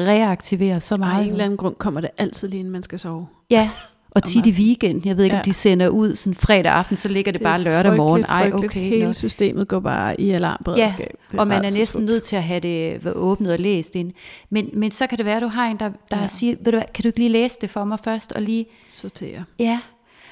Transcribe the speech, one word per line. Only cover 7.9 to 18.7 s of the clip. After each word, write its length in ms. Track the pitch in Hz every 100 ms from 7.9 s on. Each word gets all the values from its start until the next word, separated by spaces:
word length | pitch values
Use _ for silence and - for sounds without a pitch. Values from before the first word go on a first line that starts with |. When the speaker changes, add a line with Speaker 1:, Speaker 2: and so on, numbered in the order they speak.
| -
Speaker 1:
morgen. 140 | 151
Speaker 2:
frygteligt, 200 | 170 -
Speaker 1:
Ej, 120 | 175 196
Speaker 2:
frygteligt. 220 | 196 208
Speaker 1:
okay, 80 | 202 185
Speaker 2:
Hele 180 | 226 220
Speaker 1:
nå. 60 |
Speaker 2:
systemet 560 | 220 226 - 202 - 202
går 120 | 190
bare 400 | 190 - 98 -
i 100 | 196
alarmberedskab. 720 | 180 175 - - 180 220 185
Speaker 1:
Ja, 40 | - - _
Speaker 2:
Det 40 |
er 40 | 196
Speaker 1:
og 60 | 208
man 80 | 196
er 60 |
Speaker 2:
rædselsfuldt. 160 | 196 202
Speaker 1:
næsten 240 | 220 -
nødt 180 | 214 226
til 140 | 226 202
at 60 |
have 180 | 170 175
det, 460 | 170 165 160 - 175
øh, 60 |
åbnet 380 | - 185 202 196
og 60 | 170
læst 360 | 190 190 160 185
ind. 160 | 175 - - - -
Men, 200 | 214 -
men 180 | 208 214
så 160 | 202 262
kan 120 | 226
det 80 | 208
være, 140 | 214
du 60 | 233
har 200 | 226 233
en, 100 | 214
der, 140 | 214 202 _
der 100 | 196
Speaker 2:
Ja. 80 | 196
Speaker 1:
siger, 280 | - 240 -
"Ved 160 | 214
du 60 | 226
hvad, 80 | -
kan 80 | -
du 60 | 226
ikke 100 | 226
lige 100 | 240
læse 300 | 226 247 -
det 100 | 208
for 140 | -
mig 160 | 202 214
først?" 320 | 226 220 -
Og 100 | -
lige 240 | 208 226 226